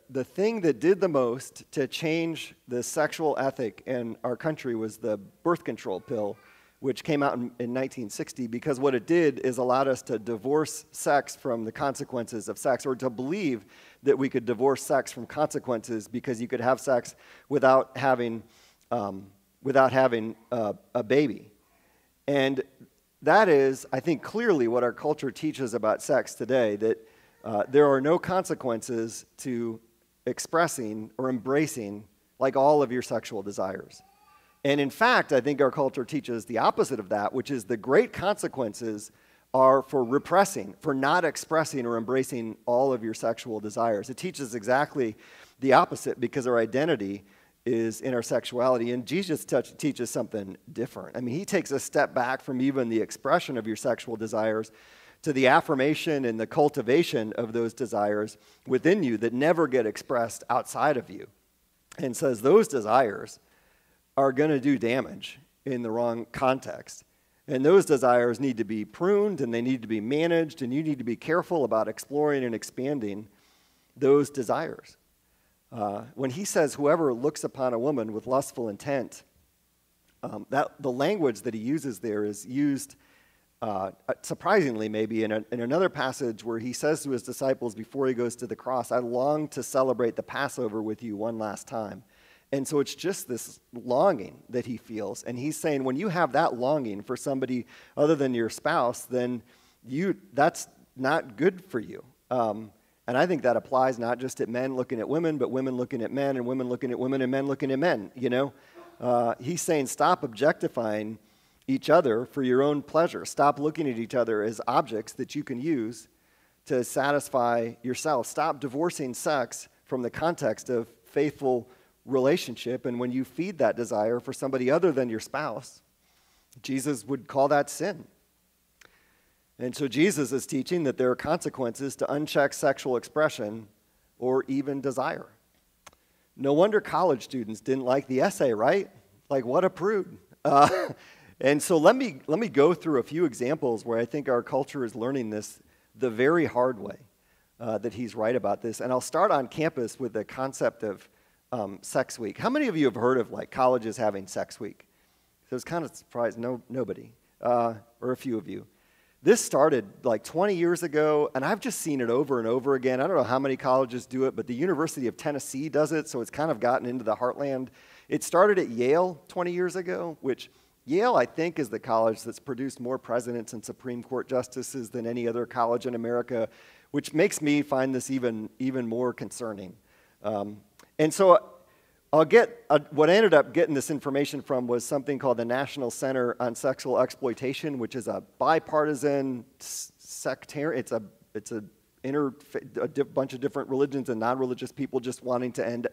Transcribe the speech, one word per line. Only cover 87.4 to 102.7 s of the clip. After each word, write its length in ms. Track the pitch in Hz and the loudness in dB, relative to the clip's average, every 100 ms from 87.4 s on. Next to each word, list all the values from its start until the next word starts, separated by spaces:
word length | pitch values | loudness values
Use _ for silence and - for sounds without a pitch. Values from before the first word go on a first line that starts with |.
| 135 131 120 | -2 0 -4
before 320 | 104 110 139 131 | -8 -8 -2 0
he 60 | |
goes 240 | 120 120 - | 0 -2 -4
to 100 | 120 | -10
the 80 | |
cross, 380 | 110 123 127 117 | -8 -4 -4 0
"I 60 | 120 | -2
long 500 | 120 123 139 151 151 | 0 0 0 0 -4
to 140 | 135 | -8
celebrate 540 | 120 135 131 117 117 - | -2 2 2 2 0 -2
the 60 | |
Passover 600 | - 120 139 - 117 110 | -6 -4 -4 -4 -4 -4
with 200 | 107 107 | -4 -6
you 140 | 117 101 | -8 -6
one 220 | 113 113 | -6 -4
last 280 | 107 95 - | -6 -8 -8
time." 380 | 120 104 95 - _ _ _ - | -8 -8 -12 -20 _ _ _ -6
And 140 | 139 131 | -4 0
so 120 | 147 | 0
it's 140 | 135 | 0
just 340 | - 170 196 - | -4 -6 -6 -6
this 320 | 117 - - _ | -8 -10 -18 _
longing 720 | 120 123 127 196 135 92 64 - | -10 0 4 4 2 -4 -16 -6
that 160 | 120 117 | -4 -4
he 100 | 113 | -8
feels. 460 | - 107 101 117 | -10 -8 -6 -8
And 160 | - 123 | -8 -6
he's 180 | 147 147 | -6 -4
saying, 280 | 165 143 | -2 0
when 120 | 131 131 | 0 -2
you 140 | 208 | -2
have 220 | 170 151 | 0 2
that 260 | 135 165 117 | 2 2 2
longing 440 | 127 151 117 98 | 0 0 -2 -6
for 140 | - 123 | -8 -6
somebody 480 | 147 131 127 127 - - - - | -4 -2 -2 -4 -6 -16 -8 2
other 180 | 147 | 2
than 200 | 151 135 | 4 2
your 160 | 120 110 | 0 -2
spouse, 560 | - 151 160 123 - - | -2 -2 0 0 -2 -4
then 360 | 123 123 120 - _ _ _ 113 | -2 -2 -4 -10 _ _ _ -8
you, 300 | 135 190 - - | -4 -2 -4 -4
that's 340 | 123 160 - - _ _ | 2 2 2 -14 _ _
not 440 | 127 131 160 139 107 | -4 0 0 -2 0
good 260 | 175 185 | 0 0
for 160 | - 123 | -6 -6
you. 240 | 104 104 - _ - | -6 -14 -18 _ -4
Um, 400 | 127 113 104 107 | 0 0 -2 -8